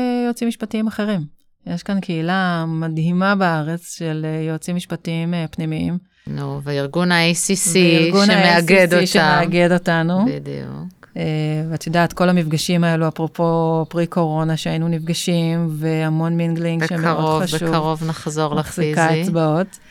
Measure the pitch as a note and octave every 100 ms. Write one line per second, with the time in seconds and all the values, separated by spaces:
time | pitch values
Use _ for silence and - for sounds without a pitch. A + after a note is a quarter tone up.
0 | B3 B3 A#3+ A#3+ A#3+ A#3 A3 A3 A3 -
1 | G#3 G3 D3 _ _ _ F3+ E3+ - G3
2 | F#3 E3 E3 F#3+ F3+ E3+ E3 D#3+ E3 D#3+
3 | E3 F3+ F#3+ G3+ F3+ D#3+ D3+ E3+ - -
4 | E3 D#3 D#3 D#3 D#3+ D#3+ - F3 - E3+
5 | E3+ E3 E3 F3 D#3+ - D#3+ D#3 E3+ F3+
6 | - _ - C#3+ C#3 C#3+ C#3+ C#3+ C#3 E3
7 | F3+ E3+ E3 E3+ - F#3+ - F#3 F3 E3
8 | E3 G3 G3+ - F3+ E3+ E3 F#3+ F3 F3
9 | F#3 G3+ D#3 D3+ E3+ F3 F3 F3 F3+ E3
10 | E3 F#3 A3+ C#3+ C#3+ C#3+ C3 C#3 F3 -
11 | - E3+ D#3+ D#3 D3+ D#3 D#3+ D#3+ - E3+
12 | E3+ - F3+ F3+ D#3 D3+ - F3 E3+ D#3+
13 | D#3+ D#3+ D#3+ - E3+ E3 D#3+ D#3+ D#3+ E3+
14 | E3+ F3+ D#3+ D#3 D#3+ D#3+ E3+ D#3+ E3 E3
15 | D#3+ E3 - E3+ E3 E3 E3 D3+ D#3+ D#3+
16 | D#3+ D#3 E3 E3+ E3 E3 E3+ E3 D#3+ E3+
17 | E3+ D#3 D#3 D#3 D3 D#3 E3 E3 D#3 D#3+
18 | D#3+ D#3+ E3+ D3+ D#3 D3 D3+ - D3+ D#3
19 | D#3+ D#3+ F#3 E3 D#3 D#3 F#3+ - -